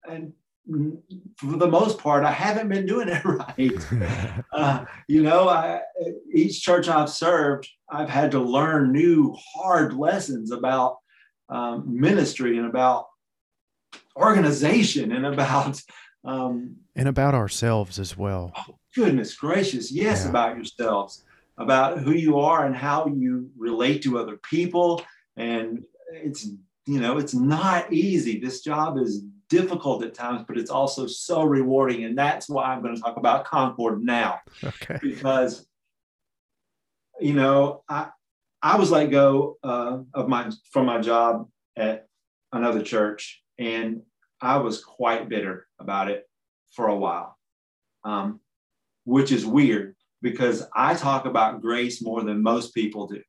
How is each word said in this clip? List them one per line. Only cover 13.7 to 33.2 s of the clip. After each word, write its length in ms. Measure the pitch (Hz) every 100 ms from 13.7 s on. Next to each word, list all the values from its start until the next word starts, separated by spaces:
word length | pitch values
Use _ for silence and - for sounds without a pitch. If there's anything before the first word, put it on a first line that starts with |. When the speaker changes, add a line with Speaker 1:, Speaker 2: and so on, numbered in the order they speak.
| _ _ - _ -
Speaker 1:
organization 960 | 190 202 156 135 147 220 208 147 113
and 140 | 123 139
about, 560 | 143 135 135 139 139 - - - _
um, 540 | 127 131 127 123 123 - _ -
Speaker 2:
And 120 | 135
about 260 | 135 139
ourselves 680 | 139 101 - 117 113 98 92
as 160 | 95 92
well. 380 | 101 95 90 -
Speaker 1:
Oh, 220 | - - _ -
goodness 400 | 214 135 104 -
gracious. 560 | 147 185 196 127 110
Yes, 320 | 139 208 -
Speaker 2:
Yeah. 60 | 135
Speaker 1:
about 260 | 123 113 117
yourselves, 720 | 107 - 113 104 98 - _ _ _ -
about 420 | 117 131 131 170
who 120 | 135
you 280 | 170 156 143
are 260 | 147 160 143
and 100 | 127
how 320 | 139 147 156
you 420 | 139 127 127 127 127
relate 460 | 113 117 123 147
to 160 | 135 123
other 180 | 113 104
people. 680 | - 160 175 175 175 170 - - _ -
And 480 | 117 117 113 113 - _ -
it's, 340 | 160 151 139 107 101 _ _ -
you 140 | 139
know, 180 | 120 143
it's 160 | 139
not 580 | 127 131 156 190 175 -
easy. 480 | 160 196 170 120 104
This 220 | 127 123
job 360 | 151 151 156 139
is 260 | 117 104 101 - _
difficult 500 | 170 185 180 147 110
at 120 | 110 -
times, 300 | 120 120 110
but 100 | 120
it's 140 | 113
also 340 | 135 139 - 135
so 380 | - - 165
rewarding. 640 | 156 139 131 135 131 117 113
And 120 | 123
that's 320 | 143 - -
why 160 | 143 131
I'm 160 | 127
gonna 160 | 120 117
talk 200 | 117
about 280 | 117